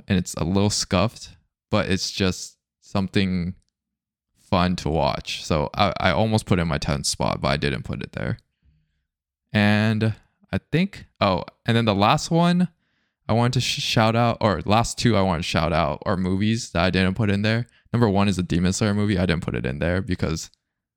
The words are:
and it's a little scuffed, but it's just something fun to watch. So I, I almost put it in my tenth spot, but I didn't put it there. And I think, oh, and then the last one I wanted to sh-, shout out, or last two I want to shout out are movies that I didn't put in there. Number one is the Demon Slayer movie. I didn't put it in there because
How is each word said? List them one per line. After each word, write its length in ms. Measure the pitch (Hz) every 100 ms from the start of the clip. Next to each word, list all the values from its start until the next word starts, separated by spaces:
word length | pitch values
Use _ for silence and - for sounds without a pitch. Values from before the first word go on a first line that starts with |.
| -
and 100 | 95
it's 160 | 90
a 100 | -
little 260 | 78 98 104
scuffed, 640 | - - 92 107 - - - _ _ _
but 200 | 107 -
it's 200 | 92 -
just 460 | - 95 - - - _ _
something 720 | - 101 95 104 95 92 87 - _ _ _ _ _ _ _ _
fun 400 | _ 95 90 90
to 120 | -
watch. 560 | 80 71 - - -
So 260 | - 80 71
I, 180 | - 101 -
I 100 | 92
almost 360 | 82 110 107 -
put 120 | 92
it 40 |
in 60 | 85
my 100 | 71
tenth 280 | - 71 69
spot, 340 | - 60 50
but 80 | -
I 80 | 71
didn't 280 | 73 64
put 180 | - 64
it 100 | -
there. 260 | - 58 - _ _ _ _ _ _ _ _ _ _ _
And 600 | 107 104 104 107 107 110 107 _ _ _
I 80 | 95 -
think, 340 | 151 190 - - -
oh, 240 | 104 90 - - -
and 100 | 117
then 80 |
the 100 | 113
last 360 | 98 104 151 -
one 380 | 165 175 175 180 _ _ _ _ _ -
I 40 |
wanted 220 | 110 120
to 60 | 127
sh-, 220 | 120 -
shout 320 | - - 113
out, 240 | 113 120 -
or 220 | 107 82
last 340 | 78 104 117 -
two 180 | 123 101
I 60 |
want 200 | 95 80
to 60 | -
shout 240 | 92 80
out 300 | 80 76 73 -
are 100 | 92
movies 540 | 92 95 107 113 -
that 140 | 85
I 60 | 92
didn't 240 | 92 92
put 140 | 95 104
in 140 | 101
there. 240 | 107 113 120 _ _
Number 160 | 117 117
one 200 | 98 101
is 80 | 90
the 60 |
Demon 300 | 90 85 90
Slayer 220 | 95 110
movie. 240 | 101 104 95
I 80 | 90
didn't 160 | 80
put 120 | -
it 120 | 58 60
in 140 | 71
there 200 | 80 90
because 500 | 92 90 80 80 - _ _ _ _